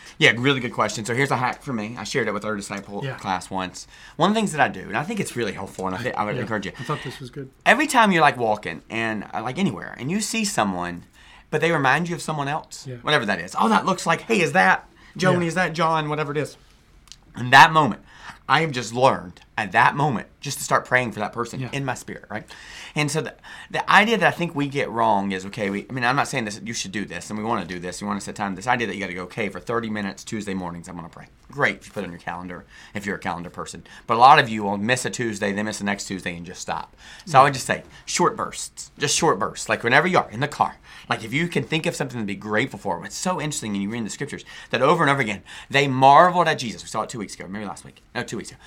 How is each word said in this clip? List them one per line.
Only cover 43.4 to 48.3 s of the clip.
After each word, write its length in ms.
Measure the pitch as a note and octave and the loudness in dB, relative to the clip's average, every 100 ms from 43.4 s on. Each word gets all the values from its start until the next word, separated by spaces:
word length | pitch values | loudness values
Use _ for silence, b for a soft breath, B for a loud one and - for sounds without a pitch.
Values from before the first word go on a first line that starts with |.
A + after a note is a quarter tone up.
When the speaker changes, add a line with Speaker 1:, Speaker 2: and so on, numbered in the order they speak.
Speaker 1:
interesting, 340 | D3+ C#3+ A2+ | -4 -6 -6
and 80 | G2 | -4
you 80 | G2 | -4
read 80 | A#2 | -4
in 60 | |
the 60 | G#2+ | -8
scriptures, 340 | - - F2+ - B B | -8 -10 -10 -14 B B
that 100 | A#2 | 0
over 220 | C3+ E3+ | 4 4
and 60 | D3+ | 4
over 100 | C#3 | 2
again, 220 | A2+ G2 - B B | 0 -4 -10 B B
they 160 | C3 C#3+ | 0 2
marveled 640 | C3 C3+ C#3+ F3+ F3 D#3+ | 6 8 10 8 6 2
at 100 | D3+ | 0
Jesus. 240 | B2+ E2+ | -4 -8
We 60 | - | -8
saw 140 | A2+ | -6
it 80 | G#2+ | -6
two 80 | B2 | -6
weeks 160 | F#2+ | -10
ago, 120 | - E2 | -10 -12
maybe 180 | G2+ G2+ | -10 -10
last 180 | E2+ | -12
week. 180 | - - _ | -16 -20 _
No, 80 | A2+ | -10
two 160 | A#2 | -8